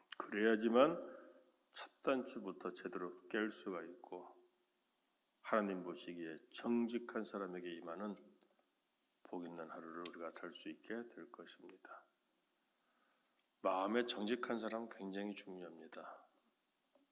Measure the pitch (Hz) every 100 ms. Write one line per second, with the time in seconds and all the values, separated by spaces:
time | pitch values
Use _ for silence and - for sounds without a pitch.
0 | - - - 104 110 110 113 120 151 -
1 | - - - - - _ _ - - -
2 | - 131 120 117 101 90 92 - 92 90
3 | 87 - - 110 107 - 101 87 82 87
4 | - 90 - - - _ _ _ _ _
5 | _ _ _ _ - 110 101 92 87 85
6 | - 87 80 78 - - 120 117 117 117
7 | 117 113 101 101 92 90 87 85 85 85
8 | 104 95 - - - _ _ _ _ _
9 | _ _ - 90 85 85 80 87 82 82
10 | 87 87 82 - 87 - 80 80 - 113
11 | 117 87 80 - 87 - 92 92 - -
12 | - _ _ _ _ _ _ _ _ _
13 | _ _ _ _ _ _ 98 92 98 117
14 | 120 - 104 120 127 117 107 113 117 -
15 | 98 98 104 98 - 90 85 82 80 -
16 | 80 - - _ _ _ _ _ _ _
17 | _